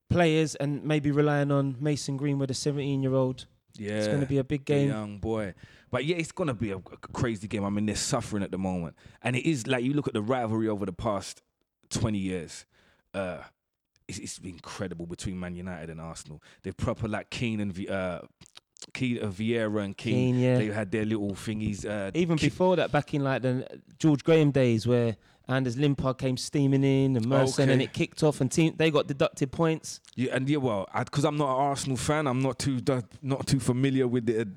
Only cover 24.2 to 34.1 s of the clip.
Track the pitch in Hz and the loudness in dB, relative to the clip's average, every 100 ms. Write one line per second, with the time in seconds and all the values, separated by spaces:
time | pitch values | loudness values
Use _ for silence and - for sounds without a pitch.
24.2 | - 160 147 135 127 113 117 123 117 107 | 6 6 6 6 4 4 4 2 2 -2
25.2 | _ _ - 131 127 120 147 139 131 123 | _ _ -4 -2 0 2 2 2 0 -2
26.2 | 131 127 - 151 139 139 139 135 135 131 | -2 -2 -2 2 4 4 4 4 4 2
27.2 | 113 135 131 131 135 131 127 - 165 - | 2 2 2 2 4 4 2 -2 -4 2
28.2 | 156 143 131 - 160 - 160 143 95 139 | 2 2 0 2 2 2 2 2 0 0
29.2 | 165 - 139 - 165 160 - - - - | 0 0 -4 0 0 0 -6 -16 -12 -4
30.2 | 127 127 135 147 127 101 92 104 120 147 | -2 0 0 2 2 0 -2 -4 -2 0
31.2 | 151 147 143 131 139 139 135 127 - 151 | 0 2 2 2 2 0 -2 -2 0 0
32.2 | 147 123 135 123 143 127 110 127 - - | 2 2 0 0 -2 0 0 0 -2 -8
33.2 | 135 135 - 135 123 123 135 131 127 | -4 -4 0 0 2 2 2 4 2